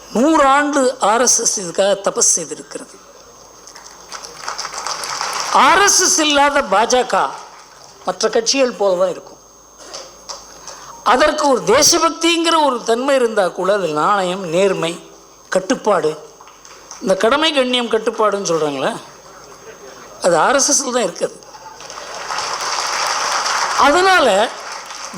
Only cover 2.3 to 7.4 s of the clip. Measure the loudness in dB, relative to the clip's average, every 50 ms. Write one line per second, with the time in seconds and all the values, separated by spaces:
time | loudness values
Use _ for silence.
2.3 | 0 0 -2 -6 -12 -14 -14 -14 -16 -16 -16 -18 -20 -20 -20 -20 -20 -20 -20 -20
3.3 | -20 -20 -20 -20 -20 -20 -20 -20 -20 -20 -20 -20 -20 -20 -18 -16 -16 -14 -14 -16
4.3 | -16 -14 -12 -12 -10 -10 -10 -12 -10 -10 -10 -8 -8 -8 -8 -8 -8 -6 -6 -6
5.3 | -6 -6 -4 0 2 4 6 6 6 6 4 4 4 4 2 2 2 2 2 2
6.3 | 4 4 4 4 2 0 0 2 2 2 2 2 2 0 0 2 0 0 0 -2
7.3 | -4 -8